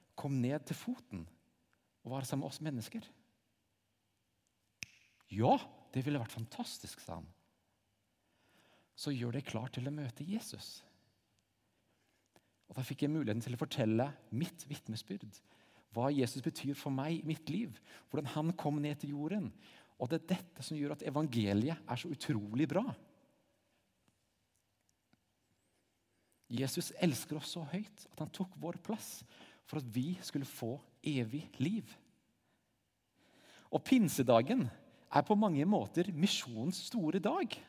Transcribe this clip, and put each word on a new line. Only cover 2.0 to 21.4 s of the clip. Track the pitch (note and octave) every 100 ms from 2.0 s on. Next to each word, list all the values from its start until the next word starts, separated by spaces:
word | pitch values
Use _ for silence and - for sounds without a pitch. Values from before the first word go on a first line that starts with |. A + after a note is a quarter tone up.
og | - C3
var | C3
sammen | C3+ D3+
med |
oss | - D#3
mennesker?» | C3 A2 - - - _ _ _ _ _ _ _ _ _ _ _ _ _ _ _ _ - - _ _ - F#2+
«Ja, | A#2 C4+ - - -
det | B2+ C3
ville | C#3+ A#2
vært |
fantastisk», | - A2+ - A#3+ - G2 - -
sa | E2+
han. | E2 - _ _ _ _ _ _ _ _ _ _ _ _ _ _ _ -
«Så | -
gjør | C3+ A#2+ A#2
deg | -
klar | A2+ B2+
til | - B2+
å |
møte | D3 C#3 - D3+
Jesus.» | G#3+ - - - - - _ _ _ _ _ _ _ _ _ _ _ _ _ _ _ _ _ -
Og | -
da | B2+
fikk | C3+ D3
jeg |
muligheten | D#3 A#2+ G#2+ A#2+
til |
å | A#2+
fortelle | D3+ - A2+ A2 C3+ C#3 -
mitt | A2+ F3 - -
vitnesbyrd, | C#3+ - A2 - G3 A2 - - - - - _
hva | A#2 C3
Jesus | D3 B2 -
betyr | A#2+ - C3+
for | C#3 -
meg | C3+ C#3+ E3
i | D3
mitt | D#3 -
liv, | D#3+ A3+ A2+ - - -
hvordan | - C#3
han | D3+ D#3 E3+
kom | D3+ D3
ned | D3 D3
til | D3
jorden. | C#3+ D3+ G#3 D3+ - - - - -
Og | B2+
det | D#3+
er | D#3
dette | F#3 - - -
som |
gjør | D#3 C#3+ D3
at | -
evangeliet | C#3 D#3 A#2+